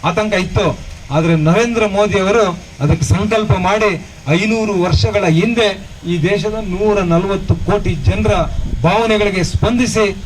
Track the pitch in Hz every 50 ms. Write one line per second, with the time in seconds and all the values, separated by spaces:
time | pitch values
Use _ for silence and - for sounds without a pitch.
0 | - 160 170 214 214 214 208 185 185 - - - 196 135 - - - - - -
1 | - - 139 156 160 165 170 160 151 160 175 208 240 240 233 226 214 208 190 202
2 | 208 208 196 196 185 190 214 233 214 185 170 - - - - - 135 151 - 165
3 | - - - 180 202 214 220 220 214 - - 185 180 180 202 214 214 208 180 147
4 | - - - - - 135 156 180 202 214 226 226 220 208 208 180 175 180 - -
5 | - 226 208 208 196 170 160 165 196 233 233 233 226 202 190 - - - - -
6 | - 170 175 170 151 185 208 196 156 214 220 220 208 175 180 190 208 214 202 202
7 | 180 170 165 170 190 196 196 190 - - - - - - 196 208 - - 180 147
8 | - - 185 202 220 214 208 185 160 - - - - - - - 117 165 185 220
9 | 233 226 220 208 208 202 190 185 165 - - - - 208 247 240 254 233 - 220
10 | 214 202 196 - -